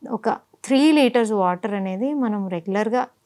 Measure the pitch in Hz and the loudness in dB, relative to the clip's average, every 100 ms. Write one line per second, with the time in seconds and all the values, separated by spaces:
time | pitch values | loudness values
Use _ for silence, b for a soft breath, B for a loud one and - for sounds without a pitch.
0 | - 220 220 - _ _ - 269 302 302 | -10 -6 -4 -6 _ _ 0 4 4 6
1 | 247 247 220 208 180 180 214 202 190 185 | 4 2 0 0 0 0 -4 -4 -4 -4
2 | 262 294 240 208 190 175 170 196 214 247 | -4 -2 -2 -2 -4 -6 -4 -2 0 -2
3 | - _ | -4 _